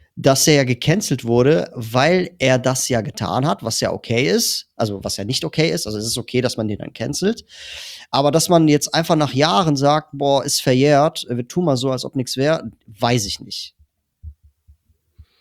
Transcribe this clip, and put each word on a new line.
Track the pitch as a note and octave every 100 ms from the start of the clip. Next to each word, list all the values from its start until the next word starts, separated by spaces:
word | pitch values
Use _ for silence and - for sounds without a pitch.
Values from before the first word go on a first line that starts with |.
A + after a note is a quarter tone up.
| _ -
dass | C3+ C3+ -
er |
ja | C#3+
gecancelt | B2+ A#2+ - F#3+ - B2+
wurde, | A2+ A#2+ C3 E3 -
weil | - A2 B2 D3+ F#3 - -
er | C3 B2+
das | B2+ C3 -
ja | A#2
getan | G2 - F2+ A2+ D3
hat, | -
was | A2+ -
ja | G#2
okay | F2+ - A#2 D#3
ist, | A3 A3 - - -
also | A2 G2
was | G2+ -
ja |
nicht | G#2 -
okay | D#3 - E3
ist, | E3+ G#2+
also | G#2+
es |
ist | A2 A#2+
okay, | - B2
dass | A#2+ -
man | G#2+
den | G2+
dann | -
cancelt, | - A#2+ D3 F#3+ A#3 - - - - - - -
aber | B2+ C#3+
dass | D#3+ -
man | E3+ D#3
jetzt | D3 -
einfach | D3+ E3
nach | D#3+ C#3
Jahren | B2+ D#3 G3 E3 C#3
sagt, | C#3+ D3+ -
„Boah, | C#3+ C#3+ C#3
ist | C#3 -
verjährt, | C#3 B2+ C#3+ C#3 D3+ - -
wir | B2 A#2+
tun | F3+
mal | E3+ B2+
so, | C3+
als | B2+
ob | C3+ C3+
nix | B2 C3
wär“, | D3 D#3+ G#2+ - -
weiß | G#2+ A#2+ B2 G2+
ich | -
nicht. | - - - _ _ _ _ _ D2 - D2+ _ _ _ _ _ _ _ - _